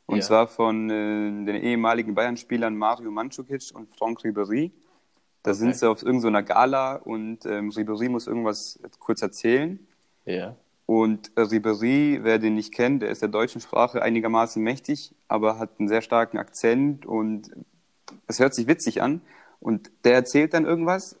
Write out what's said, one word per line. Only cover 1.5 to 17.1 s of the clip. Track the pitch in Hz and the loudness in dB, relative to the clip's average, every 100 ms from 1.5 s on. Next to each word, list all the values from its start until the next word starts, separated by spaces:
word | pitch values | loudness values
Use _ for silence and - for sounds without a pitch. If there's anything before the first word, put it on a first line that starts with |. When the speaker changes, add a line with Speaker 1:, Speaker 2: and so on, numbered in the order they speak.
| 104 | -2
Speaker 1:
ehemaligen | 120 120 113 117 110 | -2 0 2 0 0
Bayern-Spielern | 101 120 120 - 120 117 107 | -2 -2 -4 -4 -2 -2 0
Mario | 107 120 117 | 0 -2 -4
Mandzukic | 104 127 - 131 139 - | -8 -8 -10 -10 -10 -10
und | 98 110 - | -18 -20 -6
Franck | 113 113 | -6 -4
Ribéry. | 113 104 101 113 165 - _ _ _ _ _ _ | -4 -4 -2 -2 -2 -8 _ _ _ _ _ _
Da | - | -2
Speaker 2:
Okay. | 98 | 0
Speaker 1:
sind | 117 123 | 0 2
sie | 117 | 2
auf | 107 | 2
irgend | - 127 | 0 0
so | 113 | 2
einer | 104 | 2
Gala | 101 107 127 135 131 139 | 2 4 4 2 -2 -6
und, | - 110 110 113 - | -8 -8 -8 -8 -6
ähm, | 104 104 | -4 -4
Ribéry | 104 107 107 123 | -4 -4 -4 -2
muss | 123 120 | -4 -4
irgendwas | 117 113 104 - - - - | -4 -2 -4 -8 -14 -20 -10
kurz | - - | -6 -4
erzählen. | 101 - 117 123 156 190 - _ _ _ - | -4 -2 2 2 0 -6 -16 _ _ _ -8
Speaker 2:
Ja. | 92 98 123 _ _ - | -6 -8 -12 _ _ 0
Speaker 1:
Und, | 113 110 107 - - | 2 2 0 -2 0
äh, | |
Ribéry, | 110 110 110 104 117 135 147 139 | 2 2 0 0 2 2 2 2
wer | 110 110 | 2 2
den | 110 | 2
nicht | 107 107 | 0 -2
kennt, | - 123 139 | -2 0 0
der | 107 | -2
ist | 107 | -2
der | 107 | -2
deutschen | 104 117 - | 0 -2 -4
Sprache | - - 123 123 | -4 2 2 2
einigermaßen | 110 113 113 113 117 - | 0 0 2 2 0 0
mächtig, | 110 135 - 147 - _ - | -2 -4 -4 -6 -8 _ -4
aber | 110 107 110 | 0 0 0
hat | 110 - | -6 -4
einen | 104 | 0
sehr | 110 | 0
starken | 110 117 117 - | 2 0 0 -2
Akzent | - - 117 120 143 143 | -8 -2 2 4 2 -2
und | - | -4